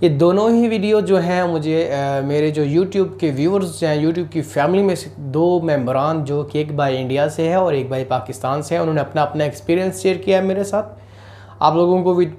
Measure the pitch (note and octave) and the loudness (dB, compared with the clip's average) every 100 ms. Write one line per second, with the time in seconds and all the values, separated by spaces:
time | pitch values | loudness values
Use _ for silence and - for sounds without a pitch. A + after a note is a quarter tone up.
0 | F3 C#3+ E3+ G3 A3 A#3 A#3 A3 G#3 G#3+ | 0 4 4 4 4 4 2 0 2 2
1 | F#3 F#3+ E3+ F3+ F3 E3 D#3 D#3+ E3+ C#3 | 2 2 2 0 0 -2 0 0 0 -2
2 | C#3 C#3 C#3 D3 D#3 D3+ C#3+ D#3 F#3 G3 | -2 -2 0 0 0 0 0 2 2 0
3 | F#3 - E3 C3+ D#3+ G3 F#3 D#3 E3 D3+ | -2 -2 -2 0 0 0 -2 -2 -2 0
4 | D#3 E3+ D#3+ D#3+ D#3 D3 D3 F#3+ G3 E3+ | 0 0 -4 -6 -4 0 2 2 2 0
5 | - - C#3+ C#3+ F3 F3+ E3 C#3+ B2 C3 | -6 -12 -4 0 2 2 2 0 0 0
6 | D3 D#3+ C#3 C#3+ D3 D3+ D3+ C#3+ C#3 C3 | 0 -2 -2 -4 -2 -4 -2 -2 0 0
7 | B2+ C3+ D3+ D3+ D#3+ F#3 F#3 C#3+ B2 C3 | -2 0 0 0 0 2 2 0 -2 -4
8 | C3 B2+ - - C3 C#3+ D3+ E3+ E3 D3+ | -2 -4 -4 -6 -4 -4 -2 -2 0 -2
9 | C3+ D#3 D3 D#3 D3 C#3 - E3+ F#3 - | -2 -2 -2 0 -4 -4 -2 0 0 -2
10 | F#3+ F#3 G3 F#3+ F#3+ F#3+ G3 G#3 G#3+ - | -2 0 0 2 2 -2 -2 -4 -4 -10
11 | - - - - - - D3+ D#3+ F3 F#3 | -20 -20 -20 -20 -18 0 2 4 2 2
12 | F3+ F3+ E3+ | 2 2 0